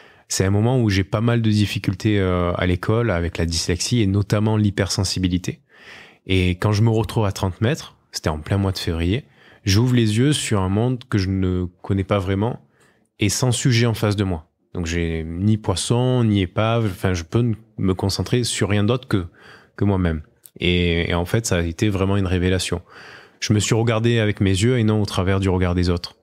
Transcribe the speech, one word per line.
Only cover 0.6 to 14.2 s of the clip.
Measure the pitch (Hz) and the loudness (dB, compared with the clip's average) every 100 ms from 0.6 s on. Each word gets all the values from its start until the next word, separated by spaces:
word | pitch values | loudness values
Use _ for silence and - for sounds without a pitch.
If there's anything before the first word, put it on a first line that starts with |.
| 113 131 | 2 2
où | 113 | 2
j'ai | 98 | 2
pas | 95 110 | 0 0
mal | 120 117 | 0 2
de | 110 | 2
difficultés, | 104 101 107 104 95 110 104 | 2 2 0 -4 -2 0 2
euh, | 92 90 87 87 | 2 2 0 0
à | 90 | 0
l'école | 90 - 110 120 | 0 0 0 2
avec | 87 85 - | 0 -2 -2
la | 82 | -4
dyslexie | 82 - 90 - 123 | -2 -2 -2 0 0
et | 101 | 2
notamment | 98 101 107 107 110 | 2 2 0 2 2
l'hypersensibilité. | 104 92 95 - 95 - 92 90 - - _ - - - - _ - | 0 0 -2 -2 -2 0 0 0 -4 -10 _ -20 -20 -20 -20 _ -2
Et | 95 90 | 0 2
quand | 90 107 | 0 0
je | 104 | 2
me | 113 | 2
retrouve | 110 107 - 104 | 2 0 0 -2
à | |
trente | - 95 87 | -2 -4 0
mètres, | 110 165 - _ _ | -2 -2 -8 _ _
c'était | - 85 | -6 -4
en | 78 | -6
plein | 78 98 | -2 -2
mois | 98 | 0
de | 92 | -2
février, | - 82 85 113 - _ - - | -4 -2 -2 -2 -6 _ -20 -10
j'ouvre | 104 98 127 | 0 2 4
les | 123 110 107 | 4 2 2
yeux | 139 | 2
sur | 147 - 104 | 0 0 0
un | 92 | 0
monde | 101 123 127 - | 0 0 -2 -2
que | 104 | -2
je | 95 | 0
ne | 95 92 90 90 - | 0 0 -2 -4 -8
connais | - 98 | -4 -2
pas | 92 101 | 0 -2
vraiment | 95 98 110 - _ _ _ _ _ - | 0 -2 -2 -4 _ _ _ _ _ -2
et | 104 | -2
sans | - 127 | 0 0
sujet | 117 139 117 120 | 0 2 2 2
en | |
face | 110 107 | 0 0
de | 101 | 0